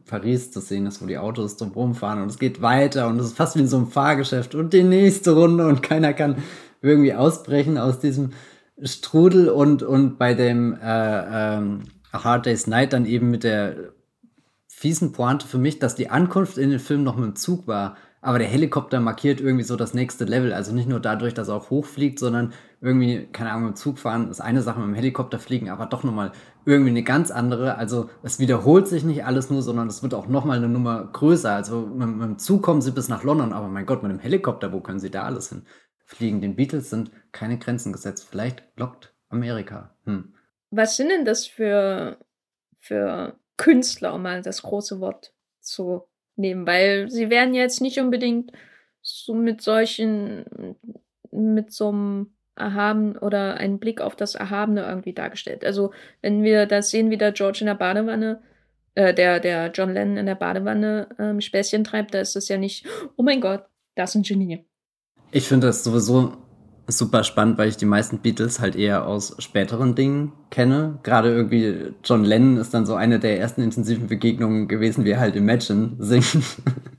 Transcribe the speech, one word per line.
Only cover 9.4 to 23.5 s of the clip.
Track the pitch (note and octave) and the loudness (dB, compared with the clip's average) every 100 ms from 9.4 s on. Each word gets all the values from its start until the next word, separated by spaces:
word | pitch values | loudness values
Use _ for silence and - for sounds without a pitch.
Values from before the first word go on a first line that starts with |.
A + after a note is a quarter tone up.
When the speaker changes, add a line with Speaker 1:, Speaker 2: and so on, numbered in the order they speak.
| E3 | 6
Speaker 1:
und, | C#3+ C#3+ C#3 | 6 6 4
und | B2 C3+ C3+ - | 4 4 4 2
bei | B2 | 2
dem, | A#2+ A#2+ A#2+ A#2+ A#2 | 4 4 2 0 -2
äh, | A2+ A2+ A2 G#2 F2 A2 G#2+ G#2+ | -2 0 0 -2 -4 -4 -2 -2
ähm, | G2+ G2+ - - _ | -4 -6 -10 -20 _
A | - | -4
Hard | A#2 A#2+ B2 | 0 2 2
Day's | A2 - | -2 0
Night | A#2 C3 | 0 2
dann | B2+ A2+ | 2 2
eben | A#2+ A#2+ | 2 2
mit | A#2+ | 0
der | A#2 G#2+ G2+ C#2+ F2 _ _ _ _ _ _ _ _ | 0 0 -2 -6 -14 _ _ _ _ _ _ _ _
fiesen | - D3+ D#3+ D#3 | -4 -2 0 -2
Pointe | - B2 C#3+ - | 0 0 0 -2
für | B2+ | -2
mich, | C3+ D3+ | 0 0
dass | B2 - | -4 -2
die | A#2 | -2
Ankunft | C3 F3+ F#3+ F#3 - | 2 2 2 -2 0
in | C#3 | 0
den | C3+ | 0
Film | - D3 | -2 0
noch | C3+ A2+ | 0 -2
mit | A2 | -4
dem | G2+ | -4
Zug | - F3+ A#2 | -4 -4 -2
war, | G#2 G2 - - _ | -4 -4 -8 -20 _
aber | C3 A#2+ | -2 0
der | G#2 | 0
Helikopter | B2+ D#3 C#3+ - C3 | 0 0 0 -2 -2
markiert | A2+ G#2+ C#3+ C3+ | -2 0 0 0
irgendwie | C3+ C3 A2 | 0 0 -2
so | A#2 | -4
das | A2+ | -4
nächste | B2 B2+ - | -4 -4 -4
Level. | G#2+ A#2+ B2+ | -2 0 0
Also | F#2+ G2+ | -2 -4
nicht | A#2+ A#2+ | -4 -2
nur | A#2+ | -2
dadurch, | A2+ G#2+ A#2+ | -2 -2 -4
dass | A#2 A2 | -6 -6
er | G#2 | -6
auch | - | -4
hochfliegt, | C3+ C#3+ - C#3+ C3+ | -4 -4 -2 -4 -2
sondern | B2 A#2 A#2+ - - _ | -2 0 -2 -6 -20 _
irgendwie, | B2 B2+ B2 A#2 - | 0 2 2 0 -6
keine | - A2+ | -10 -6